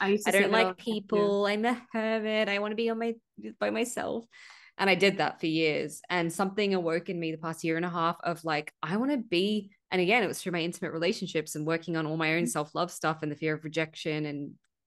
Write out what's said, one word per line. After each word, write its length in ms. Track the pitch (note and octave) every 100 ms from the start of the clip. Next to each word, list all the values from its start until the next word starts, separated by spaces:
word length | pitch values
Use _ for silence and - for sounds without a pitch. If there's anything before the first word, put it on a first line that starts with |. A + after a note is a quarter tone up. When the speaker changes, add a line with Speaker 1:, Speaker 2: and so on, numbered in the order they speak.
Speaker 1:
I 80 | G3
used 160 | G3+
to 60 | G3+
Speaker 2:
I 20 |
don't 100 | F#3+
Speaker 1:
say 60 | G3
that 60 | A3
all 80 |
Speaker 2:
like 120 | F#3+ F3+
Speaker 1:
the 60 |
time, 20 |
too. 80 | -
Speaker 2:
people, 540 | G#3+ G3+ G#3 G#3 G3+ G3+
I'm 180 | G#3
a 160 | A#3 A#3+ -
hermit, 560 | A3+ A3 A3 G#3+ G#3+ G#3
I 100 | G3+
wanna 160 | G#3
be 160 | G#3+ A#3
on 80 | A3+
my, 160 | A#3 A3+ _ - G#3+ G#3+
by 100 | G#3
myself." 540 | G#3+ A#3+ - - A3+ A3+ - - - - -
And 140 | G3
I 60 | F3+
did 220 | G3 F#3+
that 200 | D3+ -
for 80 | E3
years. 560 | D#3+ D#3+ D3+ D3+ D#3 -
And 220 | F3 E3+
something 420 | E3 F#3+ G3 G3+
awoke 340 | F#3+ E3+ E3+ E3+
in 120 | F3
me 100 | E3
the 80 | D#3+
past 240 | E3 D#3+
year 140 | E3 D#3+
and 80 |
a 60 | F3+
half 260 | E3+ E3 F3
of, 200 | - D#3+
like, 300 | E3 D3+ D#3 -
I 140 | D#3 G3
wanna 220 | C4 D4
be, 520 | - F3 G3 G#3+ G3 _ -
and 100 | F#3+
again, 220 | F3+ A#3+
it 20 | F#3+
was 160 | -
through 80 | F#3+
my 120 | F3+
intimate 300 | E3 F3 E3
relationships 640 | E3 E3+ A3+ F3+ D#3+ D#3
and 100 | D#3
working 320 | D3+ E3 E3 E3
on 100 | D3+
all 100 | D#3+
my 160 | D#3+
own 80 | E3
Speaker 1:
Mm-hmm. 40 | E3+
Speaker 2:
self-love 440 | D#3 D3+ D#3 F3
stuff 280 | - D#3 D#3
and 80 | D3+
the 60 | D3
fear 180 | D#3+
of 80 | D#3
rejection 640 | D#3 D#3+ D#3 D#3 E3 D3+ D3+
and 280 | C#3+ C#3+ - _ _